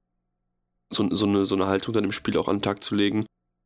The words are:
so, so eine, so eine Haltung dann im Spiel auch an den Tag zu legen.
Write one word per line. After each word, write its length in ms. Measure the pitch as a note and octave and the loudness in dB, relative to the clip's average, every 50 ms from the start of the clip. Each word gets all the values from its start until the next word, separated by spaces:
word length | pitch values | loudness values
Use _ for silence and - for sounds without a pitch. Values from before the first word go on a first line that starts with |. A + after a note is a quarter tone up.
| _ _ _ _ _ _ _ _ _ _ _ _ _ _ _ _ _ _ | _ _ _ _ _ _ _ _ _ _ _ _ _ _ _ _ _ _
so, 180 | - - G#2+ F#2+ - | -2 -2 0 0 0
so 120 | G2 G#2+ | 2 2
eine, 200 | G2+ G2+ G2 G2 | 2 2 2 2
so 80 | F#2+ G2+ | 2 2
eine 120 | F#2+ F#2+ | 0 2
Haltung 280 | G2 G2 G2 - - A2+ | 2 0 0 -2 -2 -2
dann 100 | A2 G2+ | 0 0
im 80 | F#2 | -2
Spiel 240 | - - - - G#2 | -4 -4 -4 -2 -2
auch 120 | - A#2+ - | 0 0 0
an 80 | G#2 | -2
den 60 | G2 | -2
Tag 220 | - G2+ G2+ - - | -2 -2 -2 -2 -4
zu 100 | - G#2+ | -2 0
legen. 300 | G#2 G2+ G2+ G#2+ G#2+ G#2+ - _ _ _ _ _ _ _ | 0 0 0 0 -2 -2 -4 _ _ _ _ _ _ _